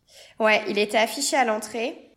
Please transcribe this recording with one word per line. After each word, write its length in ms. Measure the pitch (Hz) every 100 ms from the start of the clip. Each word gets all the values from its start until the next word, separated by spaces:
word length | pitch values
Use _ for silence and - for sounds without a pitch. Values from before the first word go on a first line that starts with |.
| _ - - -
Ouais, 220 | 220 208 -
il 100 | 202
était 200 | 208 226
affiché 400 | 226 285 277 302
à 80 | 240
l'entrée. 680 | 214 220 240 233 349 -